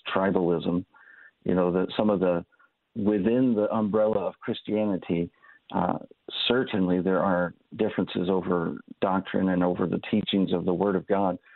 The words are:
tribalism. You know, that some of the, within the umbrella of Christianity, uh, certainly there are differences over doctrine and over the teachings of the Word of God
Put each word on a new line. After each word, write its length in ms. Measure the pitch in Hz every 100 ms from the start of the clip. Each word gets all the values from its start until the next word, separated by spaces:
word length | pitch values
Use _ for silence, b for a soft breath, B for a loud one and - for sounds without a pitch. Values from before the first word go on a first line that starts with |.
| -
tribalism. 720 | 95 98 95 85 85 87 87 - B B B B B
You 100 | -
know, 160 | 92 90
that 160 | 90 92 -
some 140 | 107
of 100 | 98
the, 240 | 92 85 87 b b _ _
within 600 | 117 104 107 104 123 131
the 180 | 107 104
umbrella 440 | 110 107 107 107 104
of 200 | 92 -
Christianity, 920 | - 110 - 107 107 90 - 85 85 b b b -
uh, 240 | 92 90 - - - - - -
certainly 540 | 123 127 104 92 90
there 200 | 90 92
are 320 | 98 87 87 - _ -
differences 520 | 107 - 90 101 90
over 460 | 95 92 87 82 - - -
doctrine 480 | 98 95 - 98 95
and 160 | 90
over 220 | 90 90 90
the 120 | 90 -
teachings 420 | 107 95 98 90
of 120 | 90
the 100 | 87
Word 200 | 87 101 95
of 100 | -
God 300 | 98 98 - B